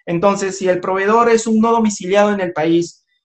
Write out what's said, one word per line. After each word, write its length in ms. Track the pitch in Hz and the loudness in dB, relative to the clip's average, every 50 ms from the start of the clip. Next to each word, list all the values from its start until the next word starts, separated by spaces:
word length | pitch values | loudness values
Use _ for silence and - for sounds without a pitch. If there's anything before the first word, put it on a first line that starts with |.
| _ | _
Entonces, 500 | - 175 170 196 202 196 196 196 190 185 | -6 -2 0 2 0 0 0 -2 -6 -6
si 100 | - 190 185 | -4 -2 -2
el 120 | 180 175 | -2 -2
proveedor 480 | 180 185 185 190 196 208 220 233 233 233 | -2 -2 -2 -2 0 2 2 2 4 4
es 180 | 226 226 - | 2 2 0
un 140 | 226 220 220 | 0 0 0
no 100 | 220 233 | 2 2
domiciliado 600 | 233 226 220 214 202 - 180 180 196 208 208 208 208 | 2 0 0 -2 -2 -4 -4 -2 2 2 2 2 0
en 80 | 196 | -2
el 140 | 185 175 175 | -4 -4 -4
país 500 | 151 156 165 165 170 170 165 - _ _ _ _ _ | -2 0 0 2 0 0 -2 -8 _ _ _ _ _